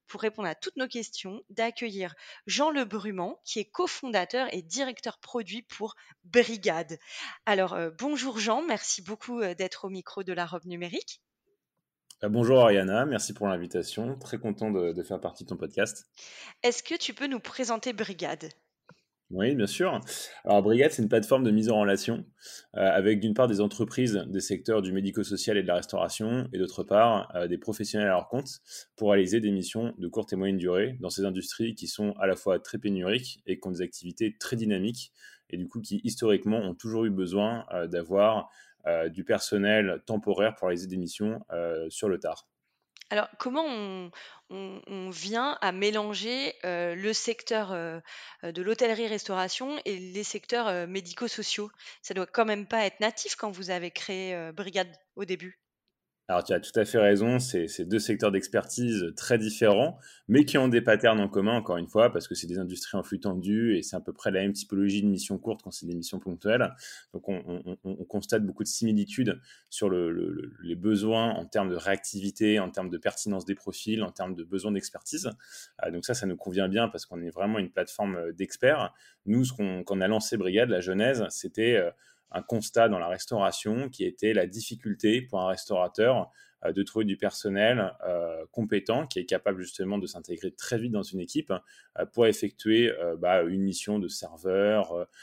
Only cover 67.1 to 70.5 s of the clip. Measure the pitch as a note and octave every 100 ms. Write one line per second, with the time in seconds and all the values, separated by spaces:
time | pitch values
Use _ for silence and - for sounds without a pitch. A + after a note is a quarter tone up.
67.1 | F#2+ - F#2 - F2 F2+ F#2 F#2+ F#2+ F#2
68.1 | G#2 - A2 G#2 - G#2+ - A2+ G#2+ G2+
69.1 | - A#2 F2 - - _ - G#2 F2+ E2+
70.1 | E2+ F2 F2 B1